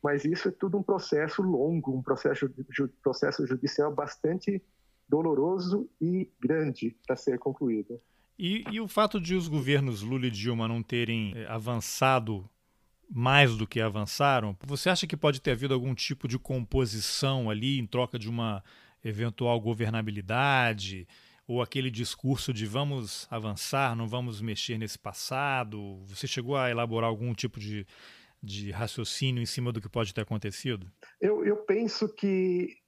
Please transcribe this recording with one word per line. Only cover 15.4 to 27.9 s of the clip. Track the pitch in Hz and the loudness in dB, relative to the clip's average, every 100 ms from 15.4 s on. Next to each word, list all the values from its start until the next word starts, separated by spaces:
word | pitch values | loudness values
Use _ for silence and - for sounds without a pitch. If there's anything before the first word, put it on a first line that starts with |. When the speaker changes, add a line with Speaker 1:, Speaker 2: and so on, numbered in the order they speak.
| - | 0
Speaker 2:
havido | 120 135 131 | 0 2 0
algum | 127 | 0
tipo | 123 - 139 131 | -2 -4 -4 -2
de | 123 | -4
composição | - 131 117 135 123 107 98 - 135 135 113 | -2 -4 0 2 2 0 -2 0 2 2 0
ali | 107 127 139 | 0 0 0
em | 113 | 0
troca | 123 127 120 | 0 0 -2
de | 107 | -4
uma | 117 113 101 - - - _ | -2 -2 -2 -8 -20 -20 _
eventual | 113 104 120 - 120 120 | -8 -2 -4 0 2 2
governabilidade, | 107 110 110 113 107 104 92 117 143 135 120 110 95 95 87 - - _ - | 0 0 0 0 -2 -6 -2 2 4 4 2 0 -6 -10 -14 -20 -20 _ -4
ou | 123 | -2
aquele | 117 139 131 | -2 -2 -4
discurso | 110 117 - 131 135 - | -4 -6 -4 -2 0 -2
de | 113 107 | -4 -2
"vamos | 117 143 139 107 - - | -2 -2 -4 -6 -10 -8
avançar, | 113 107 101 - 139 135 117 | -6 -6 -6 -2 0 0 0
não | 113 | -4
vamos | 123 123 107 | -4 -6 -6
mexer | 113 104 - 110 | -6 -4 -4 -6
nesse | 107 - | -6 -8
passado"? | 110 - - 131 143 131 113 107 101 95 95 | -12 -10 -6 -2 0 0 -2 -8 -10 -12 -14
Você | 98 - | -8 -6
chegou | - 120 139 | -4 -2 0
a | 127 | 2
elaborar | 117 117 113 113 | 0 0 2 0
algum | 110 120 | 0 -4
tipo | 113 123 - | -2 -4 -6
de, | 104 104 95 | -8 -8 -8